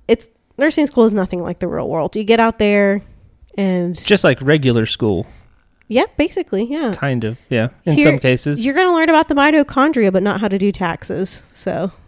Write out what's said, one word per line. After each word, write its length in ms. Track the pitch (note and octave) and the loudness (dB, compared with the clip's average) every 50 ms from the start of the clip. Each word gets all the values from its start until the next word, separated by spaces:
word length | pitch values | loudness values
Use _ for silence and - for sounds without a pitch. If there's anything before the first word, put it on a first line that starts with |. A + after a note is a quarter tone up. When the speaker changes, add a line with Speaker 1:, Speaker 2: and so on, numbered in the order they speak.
| _ - | _ 0
Speaker 1:
It's, 200 | A#3 - - - _ _ _ _ _ | 0 0 -2 -14 _ _ _ _ _
nursing 300 | - C#4 D#4 - D#4+ D4 | -2 0 0 0 0 -2
school 180 | B3+ - A#3+ A3+ | 0 2 2 2
is 80 | A3+ | 2
nothing 300 | G#3 G3+ F#3 - F#3 F3 | 2 0 -4 -4 -6 -8
like 160 | E3+ - E3+ - | -6 -8 -8 -6
the 100 | F#3 E3+ | -6 -6
real 200 | D#3+ D#3 - - | -4 -4 -4 -4
world. 280 | D#3+ D#3+ D3 D#3+ - | -4 -4 -4 -4 -4
You 80 | A3 G#3 | -4 0
get 160 | G3+ A#3 A3+ | 0 2 2
out 180 | A3+ A3+ A3+ - | 2 0 0 0
there 440 | G#3 G#3 G#3 G3+ G3+ G3 G3+ G3+ - - - - _ - _ _ - - - G3+ | 0 2 2 2 2 2 0 -2 -6 -12 -20 -20 _ -20 _ _ -20 -12 -6 -4
and 360 | G3 F#3+ F3+ F3+ F3 F3 E3+ - - | -2 0 0 0 -2 -4 -6 -4 0
Speaker 2:
Just 180 | - G#3+ F#3 - | 2 2 4 4
like 160 | D#3+ B2 - | 2 0 0
regular 460 | C3 C3+ D#3 D3+ C3 B2+ A#2 A2+ A2 | 0 0 2 2 2 2 2 2 0
school. 400 | - - - A#2+ G#2+ F#2 E2+ - - - - - _ _ _ _ _ _ _ _ - | -2 -2 -2 -2 0 0 -2 -4 -8 -14 -20 -20 _ _ _ _ _ _ _ _ -2
Speaker 1:
Yeah, 160 | G#3+ C4 G4 - - | 0 0 0 0 -2
basically, 480 | - D4+ F4+ - F#4+ D#4+ - - - A#3 | -4 -4 -4 -4 -6 -6 -4 -4 -4 -4
yeah. 300 | A#3 C#4+ E4 D4+ A3+ F3+ | -4 -4 -4 -4 -4 -4
Speaker 2:
Kind 300 | - - C#3 B2+ A#2+ A2+ | -4 -4 -4 -2 -2 -4
of, 120 | G#2+ A#2+ - _ - | -6 -8 -8 _ -4
yeah. 180 | B2+ A2+ A2 - - _ - | -2 -2 -2 -2 -4 _ -2
In 100 | E3+ D3+ | 0 2
Speaker 1:
Here, 100 | D4+ C#4+ | 4 4
Speaker 2:
some 140 | D#3 C#3+ C3+ | 4 2 2
cases. 460 | - B2+ B2+ A#2+ - D3 D3 C#3+ A3 | 2 0 0 0 -2 -4 -4 -2 -2
Speaker 1:
you're 80 | C#4 | -2
gonna 220 | C4+ F4+ F#4 F#4 F4 | 0 2 2 2 2
learn 160 | D#4+ D#4+ E4 | 2 2 2
about 180 | D#4+ D#4 D#4+ - | 2 2 2 2
the 60 | D4 | 0
mitochondria, 760 | C#4+ C#4 D4+ D#4 D4+ C#4+ - - C4 C#4 D#4+ D4 B3 G#3+ G3 | 2 2 4 4 2 2 0 0 0 2 2 2 2 2 2
but 120 | F#3+ F#3 | 2 0
not 180 | G3 G#3 - G3 | 0 0 -2 -2
how 80 | G#3+ G3+ | -2 -2
to 80 | F#3+ F#3+ | -2 0
do 140 | G3+ G3+ | 0 -2
taxes. 680 | - - F#3+ E3+ E3 - - - - E3 F#3+ - - - - _ | -2 -2 -4 -6 -6 -8 -10 -10 -8 -6 -6 -8 -10 -14 -18 _
So, 400 | - - - F#3+ - - F#3 F#3 - - - | -18 -10 -8 -6 -6 -4 -6 -6 -8 -12 -20